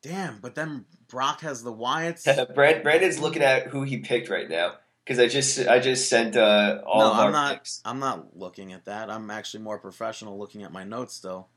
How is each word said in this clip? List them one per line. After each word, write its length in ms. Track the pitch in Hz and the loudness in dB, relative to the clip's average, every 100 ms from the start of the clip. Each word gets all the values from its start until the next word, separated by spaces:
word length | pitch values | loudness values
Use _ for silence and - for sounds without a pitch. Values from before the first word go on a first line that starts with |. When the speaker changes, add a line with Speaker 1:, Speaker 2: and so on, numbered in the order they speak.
Speaker 1:
Damn, 360 | 143 185 175 107 | -10 -8 -8 -10
but 140 | 123 | -14
then 320 | 151 156 143 - _ _ | -10 -8 -10 -14 _ _
Brock 320 | 127 135 151 | -4 -2 -2
has 200 | 160 127 | -8 -10
the 100 | 117 | -10
Wyatts. 520 | 110 120 151 165 165 | -8 -4 -4 -4 -4
Speaker 2:
<laughs> 300 | - 139 123 | 0 0 0
Brand-, 280 | - 143 156 | 4 6 6
Brandon's 360 | 147 160 185 - | 4 4 4 0
looking 220 | 147 160 | -4 2
at 260 | 139 131 - | 4 2 0
who 140 | 139 | -6
he 160 | 135 123 | -6 -6
picked 300 | 104 120 113 | -2 -4 -2
right 200 | 95 71 | -6 -4
now, 260 | 82 87 - _ _ - | -2 -2 -4 _ _ -4
'cause 120 | 123 | 4
I 100 | 120 | 4
just, 300 | 139 135 - 120 | 4 -2 0 4
I 100 | 123 | 6
just 300 | 131 127 - | 4 0 2
sent, 280 | - 117 117 | 2 2 4
uh, 440 | 107 104 104 - - | 6 6 4 -2 0
all 140 | 104 | 4
Speaker 1:
No, 100 | 110 | 6
Speaker 2:
of 60 | 110 | 6
Speaker 1:
I'm 80 | 104 | 2
Speaker 2:
our 60 | |
Speaker 1:
not, 220 | 151 143 | 2 0
Speaker 2:
picks. 260 | 135 - - | -4 -10 -12
Speaker 1:
I'm 140 | 110 127 | -10 -6
not 360 | 135 95 78 87 | -6 -6 -12 -16
looking 360 | 92 90 95 | -16 -14 -18
at 140 | 92 - | -16 -14
that. 240 | 104 110 | -12 -10
I'm 200 | 107 110 | -12 -10
actually 320 | 107 104 107 | -12 -12 -14
more 160 | 110 104 | -12 -12
professional 600 | 101 - 113 110 107 101 | -14 -10 -10 -10 -14 -14
looking 240 | 101 104 | -14 -16
at 100 | 98 | -16
my 120 | 90 | -14
notes 300 | 95 113 123 | -12 -12 -12
still. 340 | - 92 92 95 | -14 -12 -14 -14